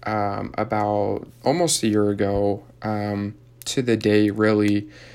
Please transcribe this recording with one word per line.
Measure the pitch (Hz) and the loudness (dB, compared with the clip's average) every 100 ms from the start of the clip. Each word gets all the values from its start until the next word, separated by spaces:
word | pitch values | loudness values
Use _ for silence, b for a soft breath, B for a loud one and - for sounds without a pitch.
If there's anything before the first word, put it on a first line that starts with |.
um, | 110 107 101 101 104 - | -6 -2 -2 -4 -8 -6
about | 107 107 104 104 101 101 - - | -4 -2 0 0 0 -4 -8 -6
almost | 123 165 170 - | 0 2 0 0
a | 113 | 0
year | 104 104 | 2 2
ago, | 101 98 101 101 101 - - | 0 0 0 0 -2 -8 -10
um, | 107 107 104 101 101 - - - - | -6 -4 -4 -4 -6 -10 -20 -16 -8
to | - | -4
the | 123 107 | 0 2
day, | 104 104 107 | 4 4 4
really. | 101 107 107 104 104 104 B B | 2 2 4 2 0 -2 B B